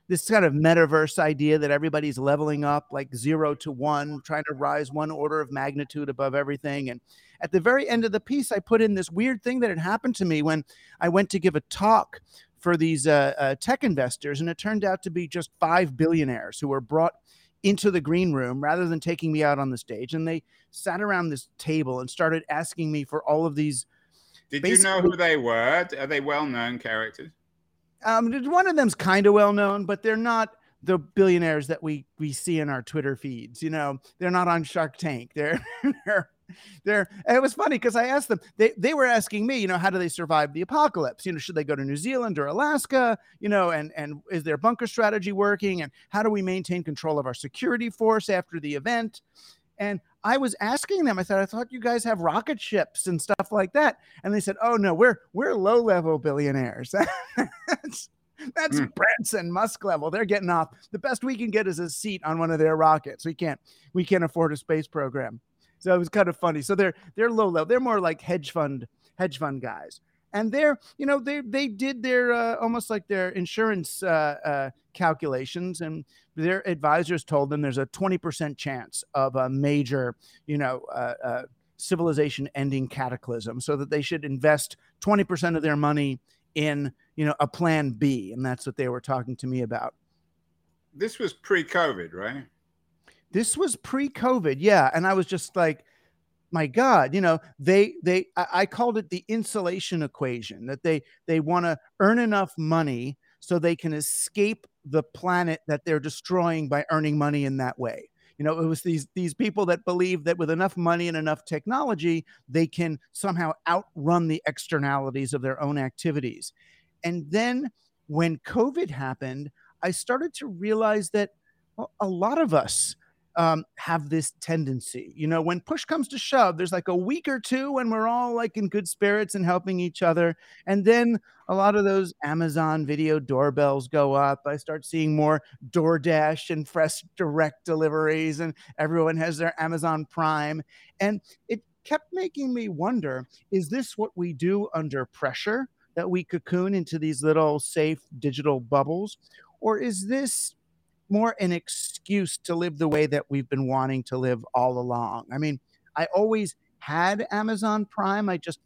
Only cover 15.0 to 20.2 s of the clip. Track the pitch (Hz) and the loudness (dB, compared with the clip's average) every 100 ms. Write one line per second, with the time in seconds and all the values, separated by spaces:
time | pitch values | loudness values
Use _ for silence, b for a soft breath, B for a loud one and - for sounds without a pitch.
15 | 190 170 170 175 156 _ 160 175 175 127 | -4 -6 -6 -6 -8 _ 2 4 2 2
16 | 160 165 139 120 90 - 143 135 117 156 | 2 4 2 -2 -8 -8 -2 -2 0 2
17 | 165 - b b b _ 196 202 202 180 | 2 0 b b b _ 0 2 2 2
18 | 143 175 185 139 123 127 147 170 175 165 | 2 2 2 0 -2 -2 0 0 0 -2
19 | 170 170 165 151 151 139 139 123 - 110 | -4 -4 -2 2 2 2 -2 -4 -8 -12
20 | 123 160 | -8 -6